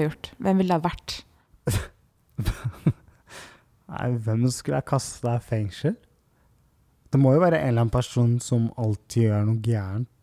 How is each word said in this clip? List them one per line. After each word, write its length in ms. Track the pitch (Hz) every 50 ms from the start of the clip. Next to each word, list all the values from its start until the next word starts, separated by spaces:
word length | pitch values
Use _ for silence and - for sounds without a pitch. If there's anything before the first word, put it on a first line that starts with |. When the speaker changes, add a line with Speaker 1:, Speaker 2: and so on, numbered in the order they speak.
| 151 156
Speaker 1:
gjort? 220 | - - - - - _
Hvem 180 | - 196 190
ville 160 | 190 185 180 175
det 80 | 156
ha 80 | 170 170
vært? 340 | - - - - - - - _ _ _ _ _ _ _ - - 98 - - - _ _ _ _ _ _ _ _ _
Speaker 2:
<laughs> 560 | - 98 - - - - 117 - - - - - - - - _ _ _ _ - - - - - _ _ _ _ _ _ -
Nei, 200 | - - - 123 123
hvem 300 | 113 110 113 110 113 123 127
skulle 280 | 123 - - 147 143 135
jeg 60 | - -
kastet 400 | 143 131 - - - - - 117
i 100 | 120 117
fengsel? 560 | - - 117 107 104 98 - - - 165 233 - _ _ _ _ _ _ _ _ _ _ _ _ _ _ _ _ _ _ _ _ _ - -
Det 60 | 135
må 120 | 139 131 139
jo 40 | 160 185
være 160 | 175 165 156
en 60 | 143 127
eller 120 | 117 117 117
annen 80 | 110 -
person 460 | 123 - - - 127 120 117 120 120
som 320 | - - 127 117 113 113 -
alltid 460 | 127 113 107 104 - _ _ - 117 113
gjør 180 | 107 104 104 104
noe 160 | 107 113 113
gærent 460 | 107 117 113 104 95 95 98 117 123 _ _ _